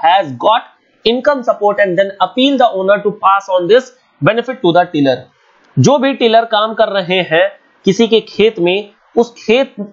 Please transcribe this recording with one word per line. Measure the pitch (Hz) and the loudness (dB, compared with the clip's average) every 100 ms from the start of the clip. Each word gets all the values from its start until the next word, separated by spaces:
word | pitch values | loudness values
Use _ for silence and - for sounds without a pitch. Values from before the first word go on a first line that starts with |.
has | 160 190 139 120 | 0 2 0 -4
got | 208 240 - _ _ _ | 0 0 -4 _ _ _
income | 220 247 294 277 | -4 -2 -2 -2
support | 233 202 208 202 | -2 -2 -2 0
and | 202 175 | 0 0
then | 196 196 | -2 -2
appeal | 185 254 269 269 | -4 0 0 2
the | 233 | 0
owner | 190 190 202 | 0 0 0
to | 208 202 | -2 -2
pass | 190 196 196 185 | 0 0 0 -2
on | 175 | 2
this | 247 247 _ _ - | 2 0 _ _ -4
benefit | 147 226 240 254 | -2 -2 -4 -4
to | 175 | 0
the | 170 175 | 2 0
tiller। | 147 135 120 - _ _ _ _ - | 0 0 -2 -6 _ _ _ _ 0
जो | 127 285 | 2 2
भी | 269 | 0
tiller | 254 240 226 | 0 2 2
काम | 226 208 220 | 0 -2 -2
कर | 220 208 | -2 -2
रहे | 196 175 185 | -2 -2 -2
हैं | 170 160 196 - _ _ | 0 0 0 -4 _ _
किसी | 196 190 226 | -2 0 2
के | 220 | 0
खेत | - - 220 214 | -2 0 0 0
में, | 170 190 208 _ _ - | -2 -2 -6 _ _ -4
उस | 233 | -4
खेत, | - - 247 269 - 202 | -4 -2 0 0 -8 -16